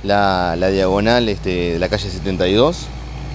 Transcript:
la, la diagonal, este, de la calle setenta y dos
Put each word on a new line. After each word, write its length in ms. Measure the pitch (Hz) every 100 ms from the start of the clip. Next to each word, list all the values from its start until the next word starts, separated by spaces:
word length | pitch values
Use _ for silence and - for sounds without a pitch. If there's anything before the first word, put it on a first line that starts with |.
la, 540 | 98 101 101 92 90 85
la 100 | 92
diagonal, 600 | 98 95 98 104 120 117
este, 440 | 98 98 90 87
de 40 | 82
la 100 | 90
calle 200 | 104 98
setenta 380 | 92 95 92 90
y 60 |
dos 320 | 101 139 180 - - - - -